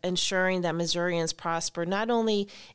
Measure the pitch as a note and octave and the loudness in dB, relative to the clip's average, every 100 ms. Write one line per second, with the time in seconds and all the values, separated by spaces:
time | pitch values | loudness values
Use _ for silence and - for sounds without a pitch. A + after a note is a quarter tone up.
0 | F3+ F3+ - F#3+ F#3 F#3 F3 E3 E3+ E3+ | -2 0 0 2 2 2 0 0 0 0
1 | F3 E3+ E3 - E3+ E3 - - E3+ G3 | 0 0 0 -2 -2 -2 -2 -4 -2 0
2 | A3+ A#3 A3+ G#3 G3+ - - | 2 2 2 2 -2 -8 -12